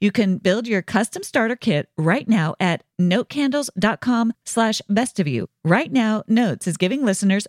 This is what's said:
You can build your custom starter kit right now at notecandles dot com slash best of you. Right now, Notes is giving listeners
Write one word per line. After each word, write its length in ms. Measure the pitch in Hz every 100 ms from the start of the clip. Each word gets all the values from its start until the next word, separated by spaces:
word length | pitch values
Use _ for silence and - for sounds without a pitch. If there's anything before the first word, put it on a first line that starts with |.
You 100 | 208
can 280 | 240 196 185
build 260 | 185 208 233
your 160 | 202
custom 400 | - 208 214 370
starter 340 | 403 285 226 247
kit 340 | 233 147 - -
right 320 | 160 233 -
now 280 | 220 160 -
at 240 | 180 170 _ -
notecandles 680 | 180 196 - 294 277 285 262 -
dot 240 | 202 -
com 320 | 247 233 233 - -
slash 360 | 233 226 220 -
best 300 | 202 247 -
of 80 | 147
you. 200 | 120 - _
Right 280 | 156 202 320
now, 320 | 262 220 214 -
Notes 400 | 226 226 - 180
is 80 | 156
giving 300 | 185 269 247
listeners 420 | 190 202 196